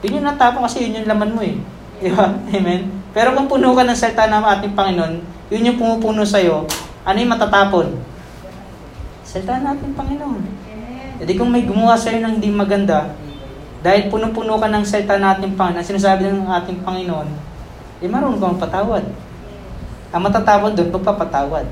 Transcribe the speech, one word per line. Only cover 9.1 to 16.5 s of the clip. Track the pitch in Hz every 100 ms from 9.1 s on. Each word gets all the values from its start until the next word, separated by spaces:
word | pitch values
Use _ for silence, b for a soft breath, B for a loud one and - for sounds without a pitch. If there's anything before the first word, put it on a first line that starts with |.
| -
Salita | - 190 190 254
ng | 269 285
ating | 277 269
Panginoon. | 269 285 294 220 175 190 - 220 226 - - -
E | 160
di | 190
kung | 240
may | 240
gumawa | - 196 226 226
sa'yo | 226 226
ng | 226 220
hindi | 208
maganda, | 202 202 202 196 156 151 - - - - - - -
dahil | 170 202 202
puno-puno | 214 220 226 220 220
ka | 220
ng | 214 202
salita | 208 202 196
ng | 196 190
ating | 196 196
Panginoon, | 180 170
ang | 170
sinasabi | 196 196 190 190
ng | 196 190